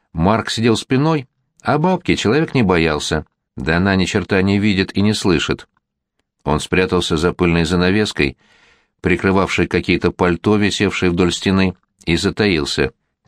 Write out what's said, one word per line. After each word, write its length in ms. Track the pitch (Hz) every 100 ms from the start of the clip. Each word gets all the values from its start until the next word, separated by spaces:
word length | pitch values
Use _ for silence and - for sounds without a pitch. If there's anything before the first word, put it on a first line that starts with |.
| _
Марк 380 | 80 90 110 -
сидел 260 | - 113 107
спиной — 520 | - 131 156 156 127 _ _ _
а 160 | - 143
бабки 380 | 175 185 - -
человек 380 | 101 139 165
не 80 | 135
боялся. 640 | 95 87 82 76 - 78 - _ _ -
Да 220 | 65 85
она 180 | 98 95
ни 100 | 87
чёрта 360 | 104 87 98
не 180 | 98 101
видит 360 | 107 95 92 -
и 40 |
не 120 | 104
слышит. 560 | 104 101 80 - - - _ _ _ _ _ _ _
Он 160 | 73 76
спрятался 560 | - 92 92 90 - 80
за 160 | 87
пыльной 320 | - 90 85
занавеской, 720 | 80 90 90 104 104 - 69 - _ _ _ _ _ _
прикрывавшей 680 | 90 90 98 95 90 - 85
какие-то 440 | 90 - 85 87
пальто, 460 | - 90 85 107 104
висевшие 520 | 101 - 98 - 92
вдоль 220 | 87 90
стены, 440 | - 98 95 92 - _ _ -
и 120 | 82
затаился. 760 | 95 - 104 80 69 - 65 _ _ _